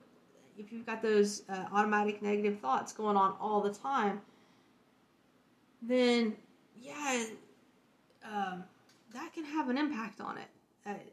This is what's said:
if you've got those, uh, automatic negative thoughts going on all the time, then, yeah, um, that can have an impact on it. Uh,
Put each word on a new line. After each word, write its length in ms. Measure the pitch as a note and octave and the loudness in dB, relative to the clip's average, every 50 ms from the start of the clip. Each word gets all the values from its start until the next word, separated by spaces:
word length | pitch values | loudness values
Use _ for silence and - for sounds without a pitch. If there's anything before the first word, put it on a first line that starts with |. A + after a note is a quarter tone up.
| - - _ _ _ _ _ - - - - G3 | -20 -20 _ _ _ _ _ -20 -20 -20 -18 -16
if 140 | G#3 G#3 A#3 | -14 -12 -12
you've 120 | A3+ A3+ | -10 -8
got 160 | A3+ A3 A3 | -6 -4 -2
those, 420 | A3+ A3 G#3+ G#3 G#3 G3+ G3+ - - - | 2 4 6 6 6 6 2 -4 -8 -8
uh, 160 | F#3+ F#3+ F3+ F3+ F#3+ | -8 -8 -6 0 2
automatic 480 | G3+ G#3+ G#3+ G#3+ G#3 G#3 G#3 G#3 - | 2 4 4 4 4 2 2 0 -2
negative 400 | G#3 G#3 G#3 G#3 G#3 G#3 G#3 G#3 | -2 0 0 2 2 0 0 -2
thoughts 320 | - B3+ C4 G#3+ - - - | 0 0 0 0 0 -4 -6
going 240 | - G#3+ G#3 G#3 | -4 0 2 4
on 180 | G3 F#3+ F#3 - - | 4 4 4 2 0
all 220 | - G#3+ G#3+ G#3 G3 | -2 0 2 2 2
the 100 | G3+ G3+ | 0 -2
time, 480 | - - C4+ C#4 B3+ G#3+ G3+ F#3+ G#3 - - - _ _ _ _ _ _ _ _ _ _ _ _ _ _ _ _ _ _ _ _ _ _ _ _ _ _ _ _ _ | -4 -4 -2 0 0 0 0 0 -2 -8 -14 -20 _ _ _ _ _ _ _ _ _ _ _ _ _ _ _ _ _ _ _ _ _ _ _ _ _ _ _ _ _
then, 560 | A#3 A3+ B3 B3+ B3 A#3+ A#3+ A#3+ A#3 G#3+ G#3+ - - _ _ _ _ _ _ A3+ | -2 2 4 4 6 6 6 4 4 2 0 -4 -10 _ _ _ _ _ _ -20
yeah, 440 | B3 C#4+ D4 D4 D4 C#4 B3+ A#3+ A3+ A3 G#3+ - - - - _ _ _ _ _ _ _ _ _ _ _ _ _ - | -16 -14 -10 -6 -2 -2 0 0 -2 -4 -8 -14 -18 -20 -20 _ _ _ _ _ _ _ _ _ _ _ _ _ -14
um, 400 | A3 G#3+ G3+ G3 F#3 F3+ F3+ F3+ - _ _ _ _ _ _ _ - A3 | -8 -6 -4 -4 -4 -6 -8 -12 -14 _ _ _ _ _ _ _ -18 -14
that 200 | B3 D#4 D#4+ - | -14 -14 -12 -10
can 100 | E4+ D#4 | -10 -10
have 240 | C#4+ D4 D#4 C#4+ B3 | -4 -4 -2 -2 0
an 100 | B3 C#4 | 0 0
impact 420 | D4+ C#4 A#3+ A3 A3+ G3+ - - | 0 -2 -2 -4 -8 -8 -10 -10
on 160 | - - - | -10 -10 -10
it. 120 | - - - _ _ _ _ _ _ - | -10 -12 -16 _ _ _ _ _ _ -10
Uh, 100 | G#3 G3+ G3 - - | -10 -10 -10 -12 -16